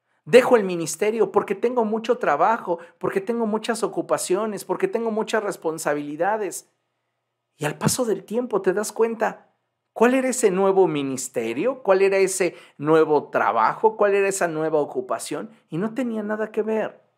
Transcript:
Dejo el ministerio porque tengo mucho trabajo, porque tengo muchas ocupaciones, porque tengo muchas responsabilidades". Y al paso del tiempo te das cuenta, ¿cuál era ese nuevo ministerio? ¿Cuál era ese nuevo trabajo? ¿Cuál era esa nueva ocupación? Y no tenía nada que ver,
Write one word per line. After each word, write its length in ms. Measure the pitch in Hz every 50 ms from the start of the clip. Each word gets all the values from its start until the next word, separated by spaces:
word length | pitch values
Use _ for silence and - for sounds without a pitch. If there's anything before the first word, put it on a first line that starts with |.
| _ _ _ _ _
Dejo 320 | 151 151 247 247 - 254
el 80 | 226 196
ministerio 640 | 185 180 170 165 156 - - 202 214 220 226 208 196
porque 240 | - 202 180 - 202
tengo 300 | 202 - 240 254 247 226
mucho 320 | 214 220 226 226 - 240
trabajo, 640 | 240 - 175 147 143 170 208 226 233 - 190 170 170 - - _ _
porque 220 | - 190 - 196
tengo 260 | 190 240 233 233 233
muchas 360 | 214 214 214 214 - 226 226 -
ocupaciones, 840 | 175 - 180 151 - 156 147 - - 180 196 220 226 202 180 -
porque 240 | - 180 170 190 185
tengo 220 | 190 226 233 226
muchas 320 | 208 214 220 220 - 220 208
responsabilidades". 1300 | 202 - - - 165 156 160 - 156 147 147 147 147 151 151 170 196 214 214 208 170 143 - - _ _ _ _ _ _ _ _ _ _ _ _ _ _ _ _ _ _
Y 100 | - 147
al 100 | 147 151
paso 300 | 151 214 220 - - 254
del 180 | 226 190 - -
tiempo 380 | - 208 233 254 247 214 190 -
te 100 | 190 180
das 180 | 208 214 -
cuenta, 640 | - - 220 226 226 220 226 196 196 - _ _ _ _ _ _ _ _ _ _ -
¿cuál 220 | - 226 247 254
era 140 | 269 254 262
ese 220 | 247 - - 202
nuevo 380 | 180 185 196 196 196 190 185 170
ministerio? 960 | 156 147 139 135 131 123 - - - 127 113 113 113 127 185 247 269 254 -
¿Cuál 180 | 196 190 190
era 160 | 196 196 196
ese 400 | 190 196 185 190 - 190 165 - - - - _ -
nuevo 500 | 143 151 160 160 160 147 151 139 - -
trabajo? 680 | - 127 110 107 104 113 110 135 151 - - 220 220 226
¿Cuál 160 | 208 202 196
era 140 | 202 196 196
esa 200 | 196 - 180 170
nueva 320 | 156 156 156 160 160 151
ocupación? 720 | 143 143 - 131 123 - 113 117 - - 151 147 202 220 - _ _ -
Y 80 | 160
no 160 | 156 196 226 220
tenía 300 | 277 262 240 220 220 208
nada 300 | 208 214 214 214 214 214
que 100 | 220 202
ver, 400 | 220 220 220 190 - - - _ _ _